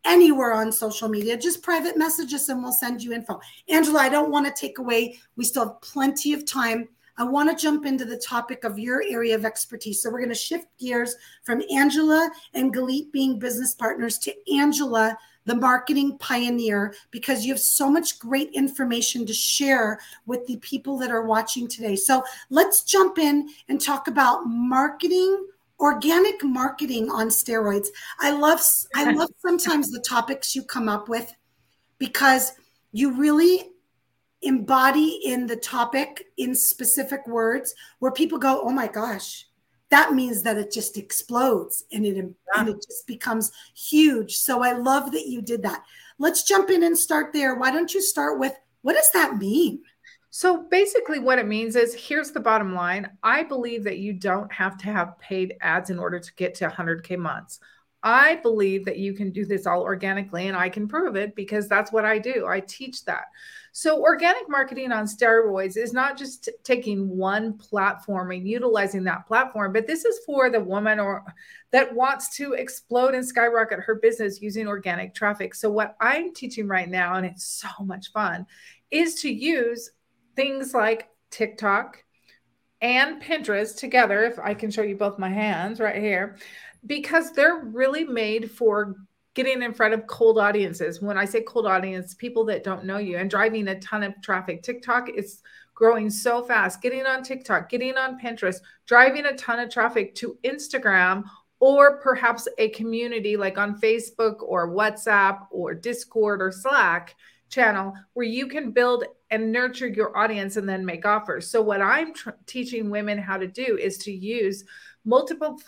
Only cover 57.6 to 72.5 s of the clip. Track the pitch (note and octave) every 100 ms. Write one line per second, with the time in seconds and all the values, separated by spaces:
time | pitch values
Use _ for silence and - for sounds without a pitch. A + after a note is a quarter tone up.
57.6 | _ _ _ _ A3 B3 D4 D#4+ A#3+ A3
58.6 | G3 G3 F#3+ - G3 G3+ G3 F#3+ G3+ G3
59.6 | F#3+ F3 F3+ F#3+ G3 G3 G3 F3 F#3+ F#3
60.6 | F#3 G#3 G#3 D4+ F4 G3 G#3 G#3 G3 G#3
61.6 | G3+ G#3 G#3+ A3 G#3+ G#3+ A3+ C4 F3+ F#3+
62.6 | F#3+ - C4 - - D3+ - - - -
63.6 | - - D#4 D#4 D4+ E4 E4+ G#4+ F#4+ C#4+
64.6 | C4+ B3+ C4 A3 G#3+ G#3+ A#3 A3+ A3 F#3+
65.6 | F#3+ G3 A#3 B3 C#4 C4+ C4+ - - -
66.6 | - B3 A3 G3+ G3 F#3 F#3+ G#3 A3+ G#3
67.6 | _ G3+ G3 G3 - F#3+ F3+ F#3 F#3+ A#3
68.6 | B3 G#3+ G3 G3 F#3 E3+ - A3 B3+ A#3+
69.6 | G3 G#3+ A3 D#4+ A#4 A4+ - C#4 C4 A#3
70.6 | F#3 G3 G#3+ G#3+ G3 F#3+ - - - -
71.6 | _ B3+ B3+ A#3 C4 C4+ - - C#4+